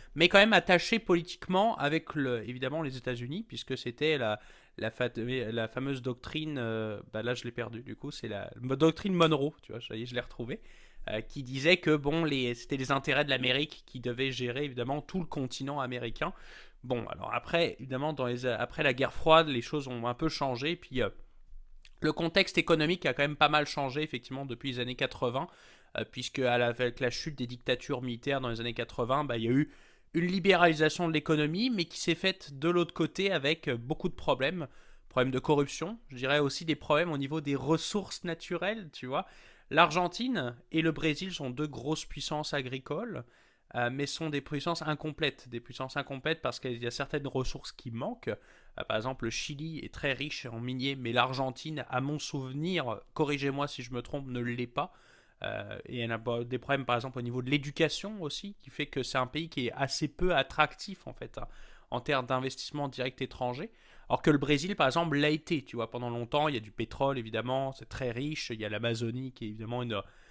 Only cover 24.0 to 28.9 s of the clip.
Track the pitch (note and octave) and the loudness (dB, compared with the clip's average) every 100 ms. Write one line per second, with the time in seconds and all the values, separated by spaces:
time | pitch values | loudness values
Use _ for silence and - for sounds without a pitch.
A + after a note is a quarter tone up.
24 | D3+ B2+ - C3+ C#3 A#2 C3+ B2 B2 B2+ | -4 -6 -6 -8 -6 -6 -6 -4 -4 -2
25 | C3 - B2+ B2+ E3+ - - - - - | -2 0 -2 0 -4 -10 -20 -20 -10 -6
26 | A2 - B2+ - B2+ A#2+ A#2+ A#2 B2 - | -6 -6 -6 0 4 4 4 2 0 0
27 | B2+ - - C#3+ B2 B2 - B2+ - C3+ | -2 -2 -6 -6 -6 -6 0 -2 0 -4
28 | B2+ A#2 C#3+ C#3 B2+ A2+ A#2 A#2 A#2 | -2 -4 -2 0 0 -4 -4 -4 -6